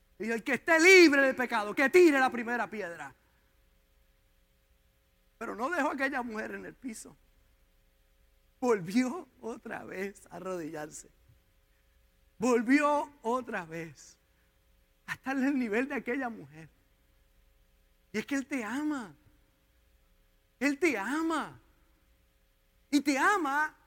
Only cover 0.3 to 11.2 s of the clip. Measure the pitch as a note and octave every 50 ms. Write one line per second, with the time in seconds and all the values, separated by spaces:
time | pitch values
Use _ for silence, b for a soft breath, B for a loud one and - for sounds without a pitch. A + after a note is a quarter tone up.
0.3 | A#3 A3+ - - B3+ - - - E4 D#4+ E4 F#4 F#4+ F#4 F4 D#4 C#4+ C#4 C#4 C4+
1.3 | B3+ B3+ B3 A#3 A#3+ A3 G#3 G#3 G3+ - C#4 C4 - F4+ F4+ E4 C#4 C4+ C4 B3+
2.3 | - A#3+ A#3 A3+ A#3+ A#3+ G#3+ F3 G#3+ G#3+ F#3+ E3+ E3+ D#3+ C#3+ C3+ - _ _ _
3.3 | _ _ _ _ _ _ _ _ _ _ _ _ _ _ _ _ _ _ _ _
4.3 | _ _ _ _ _ _ _ _ _ _ _ _ _ _ _ _ _ _ _ _
5.3 | _ - A3+ A3+ F#3+ G3 A#3+ D4 F4 E4 C4+ D4+ E4+ B3+ C4+ C#4 D4 C4 A#3+ A#3+
6.3 | G#3+ G#3+ G#3+ A3 G3+ G3 F#3+ E3 D#3 _ - C4+ A3 - - C4 B3+ _ _ _
7.3 | _ _ _ _ _ _ _ _ _ _ _ _ _ _ _ _ _ _ _ _
8.3 | _ _ _ _ _ - B3+ B3 A3+ G3+ E3 F#3 F#3 B3+ B3+ B3 D4 F#4 D#4 -
9.3 | _ _ A#3 A3 A#3+ A#3+ - A3+ - - - - - F#3 G3 G3 G#3 - - -
10.3 | - F3 F3+ F#3 F#3 F3 D#3+ D3 E3 D3+ D3+ D#3 D3 - - - _ _